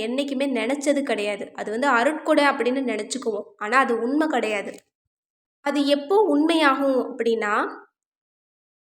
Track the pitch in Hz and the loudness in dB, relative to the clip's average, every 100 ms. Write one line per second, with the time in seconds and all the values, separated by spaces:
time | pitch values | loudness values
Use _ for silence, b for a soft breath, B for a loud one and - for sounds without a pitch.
0 | 220 254 285 254 285 233 220 285 294 285 | -4 -4 -4 -4 -2 -2 -2 -2 0 0
1 | 269 208 208 202 - - 202 220 285 233 | 0 -2 -2 -6 -10 -10 -8 -2 2 2
2 | 262 311 - 302 285 277 226 269 254 214 | 2 0 2 4 4 2 0 0 -2 -4
3 | 214 254 240 202 - _ 208 254 247 226 | -6 -6 -4 -6 -8 _ 0 2 2 0
4 | 233 294 311 262 220 202 196 - _ _ | 0 0 0 0 -2 -4 -6 -14 _ _
5 | _ _ _ _ _ _ 285 294 277 285 | _ _ _ _ _ _ -2 0 2 2
6 | - 403 381 294 320 330 302 269 277 254 | 2 2 4 4 4 4 4 2 2 0
7 | 226 - 233 226 208 220 339 - - _ | -2 -4 -2 0 0 -2 -2 -8 -20 _
8 | _ _ _ _ _ _ _ _ | _ _ _ _ _ _ _ _